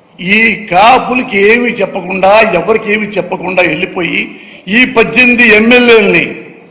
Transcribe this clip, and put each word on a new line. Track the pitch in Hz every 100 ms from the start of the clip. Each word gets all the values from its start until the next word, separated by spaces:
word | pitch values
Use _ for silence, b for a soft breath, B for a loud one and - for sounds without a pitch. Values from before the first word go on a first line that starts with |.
| _ -
ఈ | 175 214 226 196 -
కాపులకి | 175 220 254 - 254 233 202
ఏమీ | 202 233 240
చెప్పకుండా, | 170 185 196 180 190 190 220
ఎవరికి | 214 175 165 220 202
ఏమీ | 214 208
చెప్పకుండా | 185 - 160 175 185
వెళ్ళిపోయి, | 170 160 185 190 165 - - - B B 185
ఈ | 226 247
పద్దెనిమిది | 226 220 233 247 233 233 214
ఎమ్మెల్యేలని | 226 247 240 226 202 170 135 - - - -